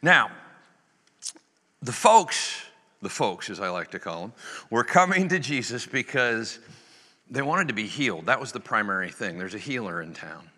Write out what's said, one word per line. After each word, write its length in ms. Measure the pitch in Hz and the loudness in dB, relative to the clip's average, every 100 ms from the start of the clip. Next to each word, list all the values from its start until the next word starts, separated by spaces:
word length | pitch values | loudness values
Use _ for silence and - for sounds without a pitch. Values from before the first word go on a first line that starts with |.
Now, 300 | 156 170 107 - - - - _ _ _ _ _ - - _ _ _ _ | 8 6 6 -4 -20 -20 -20 _ _ _ _ _ -14 -14 _ _ _ _
the 100 | 120 | -10
folks, 720 | 120 214 220 160 - - - - - _ _ | 2 8 8 6 -2 -4 -6 -12 -20 _ _
the 80 | 98 | -8
folks 400 | - 117 87 - | 0 0 0 -8
as 100 | 90 | -6
I 80 | 95 | -4
like 240 | 90 82 | -4 -6
to 80 | 92 | -10
call 220 | - 82 | -8 -8
them, 120 | 95 - - - - | -10 -14 -16 -16 0
were 160 | 113 - | 0 6
coming 420 | 180 180 190 185 | 6 6 4 2
to 100 | 180 | 0
Jesus 480 | 131 143 117 120 - | 0 -4 -4 -8 -4
because 720 | 139 120 139 120 113 113 - - - - - - _ _ | -4 -2 0 2 0 -4 -10 -18 -20 -20 -20 -20 _ _
they 120 | 123 | -4
wanted 260 | 139 170 170 | 0 0 0
to 60 | |
be 120 | 107 104 | -2 -6
healed. 420 | 87 135 85 82 | -2 -2 -2 0
That 120 | 127 | 0
was 140 | 131 | -2
the 80 | 120 | -10
primary 480 | - 110 104 95 90 | -2 -2 0 -2 -4
thing. 280 | - 101 85 | -6 -8 -6
There's 180 | 92 104 | -8 -8
a 40 | |
healer 420 | 143 131 104 85 | -6 -6 -4 -6
in 120 | 82 | -8
town. 360 | 82 82 80 - | -12 -14 -14 -18